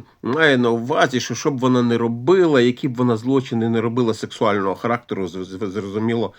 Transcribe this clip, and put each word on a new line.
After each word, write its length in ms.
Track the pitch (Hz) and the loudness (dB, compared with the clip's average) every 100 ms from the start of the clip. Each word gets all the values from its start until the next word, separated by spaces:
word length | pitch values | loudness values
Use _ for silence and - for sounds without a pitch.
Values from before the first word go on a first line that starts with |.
| - _ | -2 _
має 360 | - 139 156 135 | -4 2 4 4
на 120 | 120 | 2
увазі, 500 | 117 117 165 165 123 | 0 0 0 2 0
що, 160 | - 117 | -4 -4
що 160 | 160 | -4
б 60 | 139 | 0
вона 240 | 127 127 | 2 2
не 140 | 120 117 | 2 2
робила, 640 | 117 117 127 190 175 143 | 0 -2 2 4 4 4
які 260 | 120 123 151 | 4 2 -4
б 80 | 120 | 0
вона 220 | 123 113 | 0 0
злочини 520 | 120 135 127 117 113 | 0 -2 0 -2 0
не 120 | 113 | 0
робила 320 | 113 117 117 | 0 0 0
сексуального 600 | 104 104 - 113 101 98 90 | -2 -6 -2 0 0 -2 -2
характеру, 520 | 117 117 - 101 92 | -2 -4 -4 -6 -6
з-, 160 | 90 92 | -8 -10
з-, 260 | 95 104 | -8 -8
зрозуміло, 600 | 95 98 101 110 117 104 | -6 -6 -4 -2 -2 -4